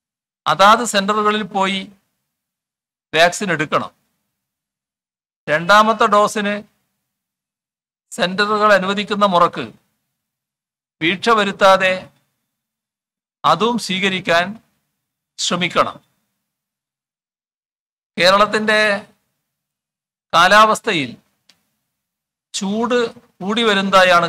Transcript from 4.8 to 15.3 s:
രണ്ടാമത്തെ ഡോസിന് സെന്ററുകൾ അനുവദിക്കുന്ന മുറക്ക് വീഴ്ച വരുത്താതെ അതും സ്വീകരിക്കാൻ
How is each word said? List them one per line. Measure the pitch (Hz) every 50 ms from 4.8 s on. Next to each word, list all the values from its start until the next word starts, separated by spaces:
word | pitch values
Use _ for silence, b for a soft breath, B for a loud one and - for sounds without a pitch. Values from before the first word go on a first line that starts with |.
| _ _ _ _ _ _ _ _ _ _ _ _ - -
രണ്ടാമത്തെ | 147 156 170 175 202 214 214 214 226 214 240 220 208
ഡോസിന് | 208 208 208 - 214 202 202 208 208 214 _ _ _ _ _ _ _ _ _ _ _ _ _ _ _ _ _ _ _ _ _ _ _ _ _ _ _ _ - -
സെന്ററുകൾ | - 180 180 190 185 208 208 214 208 208 214 208 185
അനുവദിക്കുന്ന | 185 190 202 202 208 - 214 196 202 190 180
മുറക്ക് | 175 170 160 - 165 127 107 - _ _ _ _ _ _ _ _ _ _ _ _ _ _ _ _ _ _ _ _ _ _ _ _ -
വീഴ്ച | 160 165 196 185 - 233 233 214
വരുത്താതെ | 202 202 190 - 208 190 190 185 190 185 185 185 - - _ _ _ _ _ _ _ _ _ _ _ _ _ _ _ _ _ _ _ _ _ _ _ _ _ _ -
അതും | 143 160 165 208 233 240 220 -
സ്വീകരിക്കാൻ | - 185 185 196 196 190 185 190 - 170 170 175 196 214 - _ _ _ _ _ _ _ _ _ _ _ _ _ _